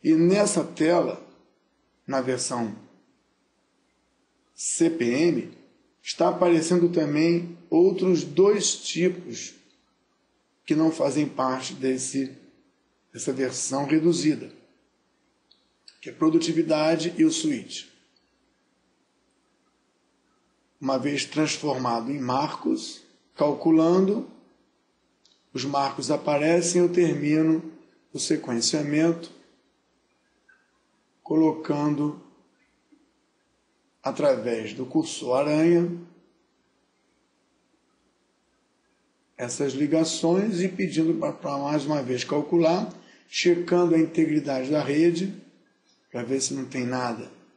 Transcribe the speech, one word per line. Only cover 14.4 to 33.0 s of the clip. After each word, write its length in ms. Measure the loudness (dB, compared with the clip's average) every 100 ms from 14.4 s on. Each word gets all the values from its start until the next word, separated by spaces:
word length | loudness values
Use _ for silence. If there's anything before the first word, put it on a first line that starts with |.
| -6 -18 _ _ _ _ _ _ _ _ _ _ _ _ -20 _
que 80 | -18
é 40 |
produtividade 1000 | 0 2 2 2 0 0 2 2 2 -2 2
e 60 | 2
o 40 |
switch. 540 | 4 -2 -4 -6 -16 -16 _ _ _ _ _ _ _ _ _ _ _ _ _ _ _ _ _ _ _ _ _ _ _ _ _ _ _ _ _
Uma 180 | -4 -2
vez 280 | -2 -4 -4
transformado 840 | -2 -2 -2 -4 -2 -2 -2 -4
em 80 | -6
marcos, 840 | -2 -2 -2 -4 -4 -4 -4 -16 _ _ _
calculando, 920 | -2 0 2 4 4 6 4 4 0 -4 -16 _ _ _ _ _ _ _ _ _ _ _
os 140 | -10 -4
marcos 440 | -2 -2 -4 -4
aparecem, 680 | -2 0 0 2 2 2 2
eu 100 | 2
termino 800 | 4 2 2 0 2 4 2 -2 -18 _ _ _
o 80 | -10
sequenciamento, 1120 | -2 -2 -2 -2 0 -2 0 2 2 0 -6 -20 _ _ _ _ _ _ _ _ _ _ _ _ _ _ _ _ _ _
colocando, 960 | -2 2 2 0 -4 -2 -2 -2 -4 -6 -18 _ _ _ _ _ _ _